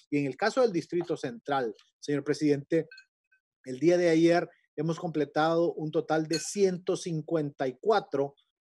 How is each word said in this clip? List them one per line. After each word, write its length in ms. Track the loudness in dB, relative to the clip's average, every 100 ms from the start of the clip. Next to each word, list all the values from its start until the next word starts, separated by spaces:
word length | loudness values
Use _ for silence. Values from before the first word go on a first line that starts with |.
| -4
Y 80 | -2
en 80 | -2
el 100 | -2
caso 260 | -2 2
del 100 | 0
Distrito 440 | 0 -4 -4 -4 -4
Central, 580 | -6 -8 -4 -2 -2 -6 _ _
señor 240 | -4 -4
presidente, 640 | -2 0 2 2 2 -2 -2 -10 -20 _ _ _ _ _
el 140 | -12 0
día 200 | 2 4
de 100 | 4
ayer 400 | 6 6 4 0 _ _
hemos 240 | -6 -4 -4
completado 760 | -4 -4 -2 0 2 2 0
un 160 | -2 -4
total 360 | -2 0 0 0
de 140 | -4
ciento 560 | -4 0 0 0 -4 -4
cincuenta 720 | -4 -6 -2 -2 -2 -4 -6
y 80 | -4
cuatro 540 | 0 0 0 -2 -2 _ _ _